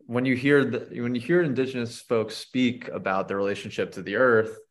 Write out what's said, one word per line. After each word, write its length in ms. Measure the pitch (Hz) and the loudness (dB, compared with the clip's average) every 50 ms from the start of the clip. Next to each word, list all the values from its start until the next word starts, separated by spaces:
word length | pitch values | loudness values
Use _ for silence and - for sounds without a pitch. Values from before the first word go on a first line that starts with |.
| _ | _
when 180 | - 117 123 127 | -6 -2 -2 0
you 100 | 135 127 | 0 0
hear 280 | 117 131 143 143 143 131 | 0 2 4 4 4 4
the, 360 | 120 117 113 - - - 120 120 | 4 0 -4 -6 -8 -8 -6 -4
when 120 | 120 123 | -4 -4
you 60 | 120 | -4
hear 220 | 117 - 170 180 175 | -2 2 2 2 2
indigenous 580 | 151 123 127 131 127 131 127 117 113 - - | 2 0 0 -2 -2 -2 -4 -6 -6 -8 -10
folks 360 | - - 123 113 107 110 - | -6 -2 0 0 0 -2 -4
speak 520 | - - - - 127 127 120 110 - - - | -12 -12 -6 -2 2 2 2 0 -2 -8 -10
about 400 | - 98 95 98 95 95 92 92 | -8 -6 -4 -2 -2 -2 -2 -2
their 80 | 98 | -2
relationship 560 | 98 101 98 101 98 - 107 - - 98 87 - | -2 -2 -2 -2 -4 -6 -8 -4 -4 -4 -4 -4
to 100 | 98 90 | -10 -8
the 140 | 98 101 | -2 0
earth, 400 | 113 131 127 117 110 110 110 - - - _ | 2 4 6 6 6 4 2 -2 -12 -16 _